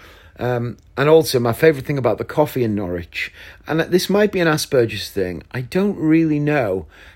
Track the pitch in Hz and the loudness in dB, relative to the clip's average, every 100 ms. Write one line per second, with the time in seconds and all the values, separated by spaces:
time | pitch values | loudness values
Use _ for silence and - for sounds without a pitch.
0 | - - - - 120 120 120 - _ - | -20 -20 -20 -8 -6 -4 -6 -12 _ -2
1 | 147 160 - 123 120 107 160 139 127 143 | 4 4 4 0 0 2 2 2 -4 -2
2 | 120 98 - - 151 131 113 104 90 87 | -2 -2 -4 -2 0 0 -2 -2 -4 -6
3 | 85 - - - - - - 156 - 185 | -8 -10 -12 -12 -20 -20 -6 -4 0 0
4 | - 196 208 185 165 151 - 135 113 104 | 2 2 2 2 0 0 0 0 0 -4
5 | - 98 90 85 - 131 123 185 202 180 | -8 -4 -4 -6 -8 -8 -4 -2 -2 0
6 | 156 160 160 147 147 147 107 92 - - | 2 2 2 0 0 0 0 -2 -6 -20
7 | - | -20